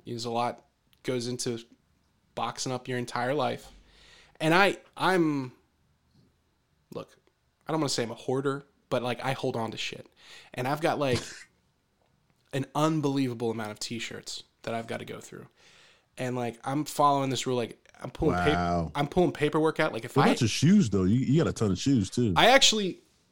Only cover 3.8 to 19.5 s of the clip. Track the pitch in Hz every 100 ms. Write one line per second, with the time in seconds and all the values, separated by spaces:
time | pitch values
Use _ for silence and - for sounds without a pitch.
3.8 | _ _ - - - - 156 175 196 -
4.8 | - - 160 185 160 143 127 - _ _
5.8 | _ _ _ _ _ _ _ _ _ _
6.8 | _ 113 107 _ _ _ _ _ - 160
7.8 | 143 - 113 113 - 131 139 139 - _
8.8 | - 123 120 120 131 135 131 120 113 117
9.8 | - - - _ - - - - 127 151
10.8 | 160 135 139 120 - - - _ _ _
11.8 | _ _ _ _ _ _ _ 139 135 143
12.8 | 156 160 143 139 131 117 117 113 107 107
13.8 | - 117 - 113 - - - _ - 113
14.8 | 117 113 - 110 - 95 123 _ - -
15.8 | - _ _ - 127 123 117 117 - 143
16.8 | 143 - 143 139 135 131 131 123 113 -
17.8 | _ - 131 - 160 90 87 - 87 87
18.8 | 82 139 143 185 165 - 147